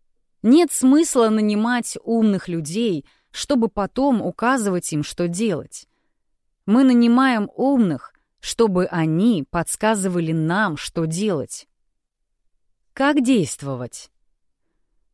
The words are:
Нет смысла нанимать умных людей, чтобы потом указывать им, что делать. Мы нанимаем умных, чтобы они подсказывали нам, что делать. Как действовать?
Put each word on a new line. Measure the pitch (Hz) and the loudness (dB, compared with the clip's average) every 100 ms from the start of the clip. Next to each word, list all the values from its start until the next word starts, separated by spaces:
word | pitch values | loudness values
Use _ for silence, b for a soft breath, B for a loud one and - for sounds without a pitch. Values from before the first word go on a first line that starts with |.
| _ _ _ _ | _ _ _ _
Нет | 208 294 339 | 4 4 4
смысла | - 262 294 330 269 226 | 2 4 4 4 2 2
нанимать | 220 214 208 226 247 233 - | 2 0 0 0 -2 -4 -10
умных | - 226 220 190 - | -2 2 2 0 -4
людей, | 170 147 185 233 160 - _ _ | -8 -6 -4 -2 -2 -8 _ _
чтобы | - - 277 226 | -12 -2 0 0
потом | - 190 - 277 233 | -2 -6 0 0 0
указывать | 175 - 233 262 202 180 - | -2 -4 -2 0 0 -2 -4
им, | 151 | -4
что | 147 - 175 | -6 -4 -4
делать. | 170 226 156 - - - _ _ _ _ _ _ _ - | -2 -2 -4 -8 -16 -20 _ _ _ _ _ _ _ 0
Мы | 233 | 2
нанимаем | 269 240 233 240 269 233 202 - | 4 4 4 4 4 0 -4 -2
умных, | 262 277 202 139 - _ _ _ | 0 2 0 -2 -10 _ _ _
чтобы | - - 226 180 180 | -10 0 0 2 -2
они | 175 160 160 226 202 135 | -2 0 2 2 0 -2
подсказывали | 170 165 - 214 220 190 175 165 | -6 -6 -2 -2 0 -2 -4 -2
нам, | 160 156 185 208 147 | -2 0 0 -2 -4
что | - - 160 | -8 -6 -4
делать. | 160 214 165 120 - - _ _ _ _ _ _ _ _ _ _ _ _ | -2 -2 -4 -6 -12 -18 _ _ _ _ _ _ _ _ _ _ _ _
Как | - 277 302 | -2 0 2
действовать? | 247 247 151 - 139 127 123 - - _ _ _ _ _ _ _ _ _ _ | 2 2 0 -4 -8 -8 -10 -14 -20 _ _ _ _ _ _ _ _ _ _